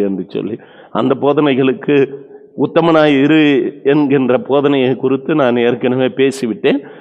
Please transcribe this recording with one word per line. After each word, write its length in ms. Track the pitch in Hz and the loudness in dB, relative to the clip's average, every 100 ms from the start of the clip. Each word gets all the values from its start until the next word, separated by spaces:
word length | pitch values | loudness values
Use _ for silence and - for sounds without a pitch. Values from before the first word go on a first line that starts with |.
என்று 220 | 101 95 90 | -2 -4 -8
சொல்லி, 280 | 110 98 117 - - - | -8 -8 -10 -14 -20 -10
அந்த 240 | - 127 | -4 -2
போதனைகளுக்கு 840 | 127 139 147 147 131 131 127 - 143 135 - - - - - | 0 0 0 2 2 0 -2 0 0 0 -4 -18 -20 -14 -6
உத்தமனாய் 640 | 135 165 170 160 151 139 | -2 0 2 4 4 2
இரு 240 | 143 156 147 135 101 - | 4 4 4 2 0 -4
என்கின்ற 500 | 135 151 143 139 127 123 | 0 0 2 0 2 -2
போதனையை 520 | 110 139 143 143 127 123 | 0 0 2 2 0 0
குறித்து 380 | 131 135 139 | -2 -2 -2
நான் 220 | 156 127 120 | 0 0 2
ஏற்கனவே 520 | 117 123 131 127 127 | 0 0 -2 0 -2
பேசிவிட்டேன். 680 | - 135 131 120 101 139 285 - - | 0 -2 0 -4 -2 -2 -2 -4 -20